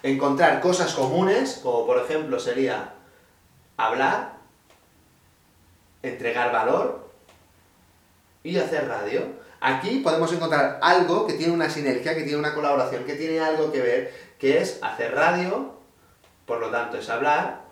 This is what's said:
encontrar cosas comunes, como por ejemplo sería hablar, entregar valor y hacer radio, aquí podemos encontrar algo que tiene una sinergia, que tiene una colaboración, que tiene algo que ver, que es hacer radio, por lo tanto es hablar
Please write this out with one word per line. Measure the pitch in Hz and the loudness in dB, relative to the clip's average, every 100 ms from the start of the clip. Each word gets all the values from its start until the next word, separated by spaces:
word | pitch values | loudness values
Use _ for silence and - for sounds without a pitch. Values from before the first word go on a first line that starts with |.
encontrar | 139 135 139 135 165 135 | 0 0 2 4 4 4
cosas | 180 175 160 | 2 2 0
comunes, | 143 135 165 190 220 277 - | 0 0 2 4 2 0 -4
como | 127 117 | -2 0
por | 117 123 | 2 2
ejemplo | - - 135 123 | 2 -2 -2 -4
sería | 123 123 131 110 - - - _ _ _ _ _ _ - | -2 0 0 -2 -8 -16 -20 _ _ _ _ _ _ -2
hablar, | 113 120 135 - - - - _ _ _ _ _ _ _ _ _ _ _ _ _ _ _ | -2 2 0 0 -6 -16 -20 _ _ _ _ _ _ _ _ _ _ _ _ _ _ _
entregar | 123 - 117 120 120 | -10 -6 -4 0 0
valor | 117 - - - - - - _ - _ _ _ _ _ _ _ _ _ _ | 2 2 2 0 -4 -14 -20 _ -20 _ _ _ _ _ _ _ _ _ _
y | 165 175 | -4 -2
hacer | 160 156 135 | 0 -2 -2
radio, | - 104 - - - - - | -4 -2 -2 -4 -10 -20 -4
aquí | - - 196 269 | -2 0 0 0
podemos | 233 160 165 | 2 2 2
encontrar | 170 165 147 139 - | 0 2 2 2 2
algo | 170 180 170 190 | 4 4 4 2
que | 302 | 0
tiene | 214 165 | 0 0
una | 170 151 | 2 0
sinergia, | 156 139 123 160 | 0 0 0 -2
que | 160 | -2
tiene | 143 147 | -2 -2
una | 147 | -2
colaboración, | 147 147 139 123 127 | -2 0 2 0 -2
que | 127 | -6
tiene | 147 160 160 | -6 -2 0
algo | 156 151 151 | 0 0 0
que | 139 | 0
ver, | 120 127 139 - - _ | 2 0 -2 -12 -20 _
que | 135 - | 2 4
es | - - | 2 -4
hacer | - - - | -8 -4 -4
radio, | - 175 180 180 247 269 - - _ _ _ _ _ | 2 2 2 -2 -4 -6 -14 -20 _ _ _ _ _
por | - 117 | -6 -4
lo | 110 | -2
tanto | - - - | -4 -4 -8
es | - | -6
hablar | - 135 - - - - | -2 2 2 0 -8 -18